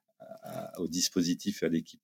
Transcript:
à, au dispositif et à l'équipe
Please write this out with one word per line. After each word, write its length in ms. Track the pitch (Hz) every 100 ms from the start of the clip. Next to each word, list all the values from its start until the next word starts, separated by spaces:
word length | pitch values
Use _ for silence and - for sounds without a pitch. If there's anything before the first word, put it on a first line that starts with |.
| _ -
à, 640 | - - - - - -
au 80 | 92
dispositif 760 | - - - - - 104 -
et 40 | 82
à 20 |
l'équipe 340 | 82 - -